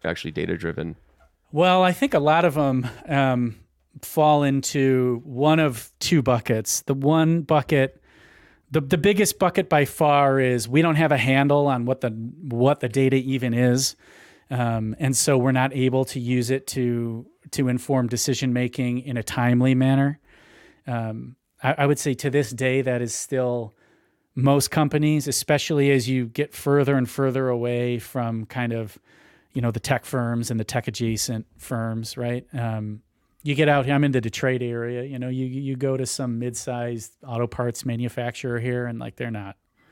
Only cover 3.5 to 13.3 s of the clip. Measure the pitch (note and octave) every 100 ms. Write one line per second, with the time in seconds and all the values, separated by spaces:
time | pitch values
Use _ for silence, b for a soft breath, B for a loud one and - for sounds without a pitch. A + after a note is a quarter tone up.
3.5 | G#2+ _ _ _ - - D#3+ D3+ D3 C#3+
4.5 | C#3 - C#3+ C3+ B2+ B2+ A#2+ D3+ B2 D3+
5.5 | D#3+ D3+ A2+ - - - E3 C3 B2 -
6.5 | A2 G#2 - - C#3 C#3 D#3+ D#3+ E3+ C#3
7.5 | D3+ - C#3+ C3+ - b b b b b
8.5 | b _ D3+ C3+ F3 G3 G3 G3+ - F#3
9.5 | - - D3+ C3+ - D3+ C#3+ C#3 C3+ B2+
10.5 | B2 A2 D3 E3 D#3 D#3 C3+ A#2+ C3+ C#3+
11.5 | C#3+ C#3+ B2+ A#2+ C3 A#2+ A2 A#2 D3 C#3+
12.5 | A#2+ C3 D3 B2 C3+ C3 C3+ C3